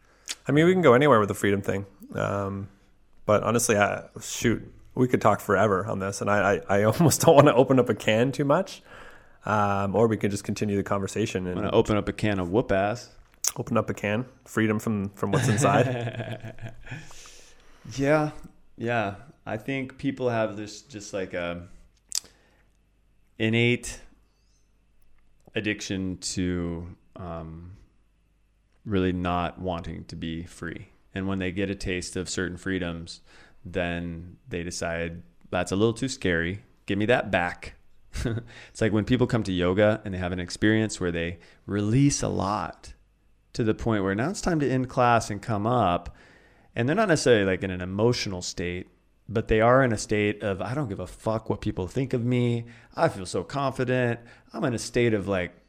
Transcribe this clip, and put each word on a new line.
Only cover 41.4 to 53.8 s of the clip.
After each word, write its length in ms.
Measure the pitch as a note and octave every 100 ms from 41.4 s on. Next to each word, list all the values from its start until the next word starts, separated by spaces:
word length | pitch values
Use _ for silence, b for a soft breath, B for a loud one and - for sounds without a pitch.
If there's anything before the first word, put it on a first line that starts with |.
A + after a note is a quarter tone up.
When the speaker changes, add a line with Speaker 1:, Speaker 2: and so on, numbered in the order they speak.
| b b
Speaker 2:
release 580 | - G2 G#2 A#2+ C#3+ C#3
a 60 | A2
lot 640 | F#2+ F#2 G#2 E2+ - - - _ _ _ _ _
to 100 | -
the 100 | A2+
point 280 | G#2+ A#2 G#2+
where 100 | F#2+
now 140 | G2 C#3
it's 140 | G#3
time 180 | - D#3+
to 80 | C3+
end 200 | C3 B2
class 400 | - B2 A#2 -
and 100 | G2+
come 260 | - G#2 G#2+
up. 480 | B2 F#2+ F2 - b b b b b b -
And 120 | A#2+
they're 60 |
not 140 | F3 A3
necessarily, 360 | D3+ C3+ A2+
like, 200 | G2 F#2
in 80 | F#2+
an 80 | F2+
emotional 600 | F2+ F#2+ A#2 A#2+ A2 F2+
state, 460 | - - F2 F2+ - _ _ _ -
but 200 | G#2 A2
they 120 | A2
are 220 | A#2 B2+
in 100 | C3
a 60 | G#2+
state 460 | - G#2+ G#2 G#2
of, 180 | G#2+ F#2+
"I 120 | G2+
don't 140 | B2+ C3
give 120 | F#2+
a 80 | F2+
fuck 420 | - - A2 -
what 100 | G2
people 280 | G#2 G#2 F#2
think 240 | B2+ C3
of 120 | B2+
me. 420 | A#2 B2 A#2+ A#2 A#2 B B
I 140 | - D#3+
feel 180 | G#2 F#2
so 160 | G2+
confident. 800 | F2 C#3 C#3 A#2+